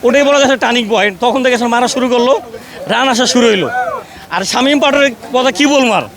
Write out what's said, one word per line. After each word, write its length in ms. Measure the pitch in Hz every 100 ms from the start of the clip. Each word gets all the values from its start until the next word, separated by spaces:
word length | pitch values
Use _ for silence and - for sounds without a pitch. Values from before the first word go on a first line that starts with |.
ওটাই 200 | 233 254
বলা 160 | 277 285
যায় 180 | 269 262
টার্নিং 320 | 220 240 220
পয়েন্ট। 300 | 220 202 185
তখন 220 | 240 247
থেকে 140 | 254 247
আসলে 120 | 233
মারা 200 | 233 247
শুরু 220 | - 240
করলো, 320 | 240 240 339 - - - - -
রান 220 | 220 262
আসা 160 | 233 247
শুরু 220 | 247 233
হইলো। 220 | 208 147 247 247 554 - - -
আর 140 | 175
শামীম 360 | 190 240 262 294
পাটোয়ারির 360 | 285 277 277 233 -
কথা 180 | 247 254
কী 140 | 254 285
বলবো 280 | 285 254
আর 100 | 190 120